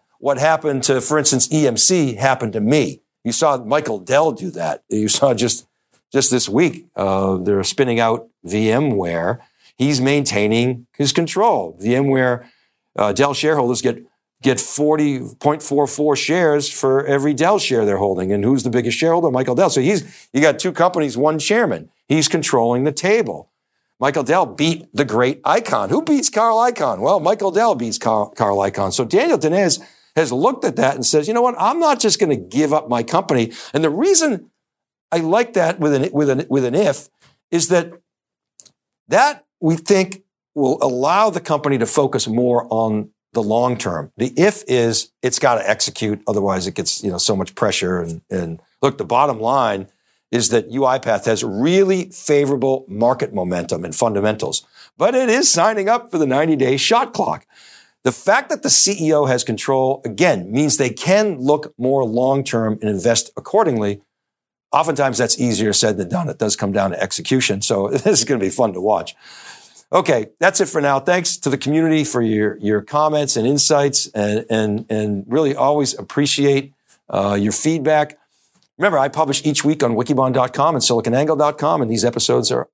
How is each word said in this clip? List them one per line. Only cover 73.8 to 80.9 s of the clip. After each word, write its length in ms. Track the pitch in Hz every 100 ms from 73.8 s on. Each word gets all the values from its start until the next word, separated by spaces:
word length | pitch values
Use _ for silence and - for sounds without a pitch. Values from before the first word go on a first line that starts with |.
| 143 135 - 107
and, 300 | 104 107 -
and, 360 | 110 107 104 113
and 360 | 107 107 101 101
really 260 | 135 147
always 400 | 139 131 147 135 -
appreciate, 720 | - - 147 - 143 139 135 _ - - -
uh, 280 | 95 101 101
your 140 | 104
feedback. 640 | - 156 160 143 156 147 - _ _ _ - _ -
Remember, 200 | 190 156
I 120 | 139
publish 360 | 151 151 139 151
each 180 | 139
week 200 | 143 151
on 80 | 120
wikibon 420 | 113 123 139 131
dot 200 | 131 127
com 200 | - 151
and 100 | 147
siliconangle 540 | -